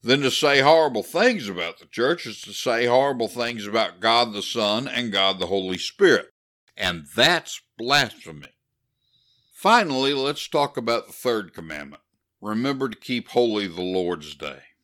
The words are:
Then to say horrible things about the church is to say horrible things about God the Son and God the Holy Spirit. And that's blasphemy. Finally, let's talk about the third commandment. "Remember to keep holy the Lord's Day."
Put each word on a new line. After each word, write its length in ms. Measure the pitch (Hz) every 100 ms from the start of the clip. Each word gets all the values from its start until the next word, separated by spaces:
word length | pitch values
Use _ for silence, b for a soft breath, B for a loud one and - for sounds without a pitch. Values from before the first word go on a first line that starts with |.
Then 180 | 107 139
to 100 | 135
say 300 | - 151 139
horrible 420 | 139 160 151 113
things 460 | - 165 240 220 104
about 300 | 87 85 -
the 80 | -
church 400 | - 127 175 123
is 160 | 101
to 100 | -
say 320 | 104 135 117
horrible 440 | 120 123 139 127 110
things 380 | 120 117 120 104
about 340 | 110 98 87
God 340 | 110 117 117
the 80 | 101
Son 440 | 98 117 104 107 135
and 240 | 123 120
God 280 | 98 98 95
the 80 | 87
Holy 320 | 98 92 92
Spirit. 540 | - - 196 110 - _ _ _ _ -
And 300 | 92 85 73
that's 480 | - 143 170 - - _ -
blasphemy. 720 | 117 143 120 - 82 78 - _ _ _ _ _ _ _ _ _ _
Finally, 580 | - 196 233 185 131 139
let's 360 | 143 135 147 -
talk 280 | 156 143 -
about 300 | 117 117 -
the 80 |
third 400 | - 127 113 92
commandment. 480 | - 80 76 71 73 _ _ _ _
"Remember 480 | 104 110 135 135 135
to 80 | 104
keep 300 | - 123 -
holy 380 | 123 120 107 98
the 140 | 82
Lord's 540 | 90 92 87 85 76
Day." 260 | 73 73 69 - _